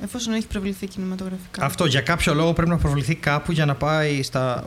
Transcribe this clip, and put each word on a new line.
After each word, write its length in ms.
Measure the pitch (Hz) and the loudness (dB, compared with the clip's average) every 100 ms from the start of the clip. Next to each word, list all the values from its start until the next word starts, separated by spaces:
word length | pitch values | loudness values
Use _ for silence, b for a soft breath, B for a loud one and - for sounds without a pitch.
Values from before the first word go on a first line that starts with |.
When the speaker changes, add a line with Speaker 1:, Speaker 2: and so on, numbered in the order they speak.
Speaker 1:
εφόσον 300 | 196 247 226 | -10 -6 -2
έχει 120 | 220 220 | -2 -2
προβληθεί 400 | 208 196 190 190 | -4 -6 -6 -8
κινηματογραφικά. 800 | 196 185 185 190 185 - - | -8 -6 -6 -8 -10 -10 -4
Speaker 2:
Αυτό, 200 | 139 - | -4 0
για 160 | 165 131 | 2 2
κάποιο 340 | 123 170 - | 2 2 2
λόγο 180 | 151 165 | 2 4
πρέπει 180 | 165 170 | 2 2
να 60 | 170 | 2
προβληθεί 360 | 151 143 135 | 2 2 0
κάπου 380 | 156 - 147 147 | 0 0 0 0
για 120 | 160 | 2
να 100 | 147 | 2
πάει 480 | 135 143 156 151 139 | 2 2 2 2 0
στα 420 | 131 135 127 123 | 0 0 0 -2